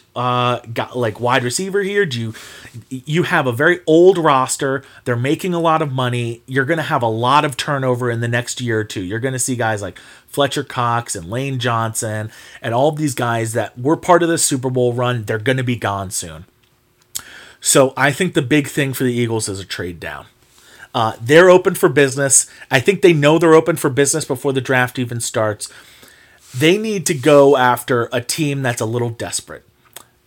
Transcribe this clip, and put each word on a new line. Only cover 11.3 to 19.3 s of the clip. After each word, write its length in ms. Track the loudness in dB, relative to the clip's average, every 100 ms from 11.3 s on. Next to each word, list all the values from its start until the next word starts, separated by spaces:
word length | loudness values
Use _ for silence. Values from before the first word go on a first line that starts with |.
| -6 -6 -4
Johnson 720 | -2 -2 -2 -4 -6 -6 -8 -12 -20 -12
and 100 | -4
all 160 | 0 0
of 80 | 0
these 180 | -4
guys 380 | -2 -2 -2 -2
that 260 | -4 -6 -4
were 180 | -2 -2
part 260 | 4 4
of 80 | 4
the 80 | 0
Super 320 | -2 -2 -2
Bowl 240 | 0 0
run. 300 | 0 -2 -2
They're 140 | -4 -4
gonna 240 | -2 -2
be 140 | -2 -4
gone 340 | -4 -6 -6
soon. 360 | -10 -10 -14 -20 _ _ _ _ _ _ -16 -16 -20 -20 -8
So 320 | 2 4 4
I 160 | 2 -2
think 220 | 0 -2
the 80 | -2
big 280 | 2 0 0
thing 260 | -4 -4
for 100 | -2
the 80 | -2
Eagles 380 | 0 -2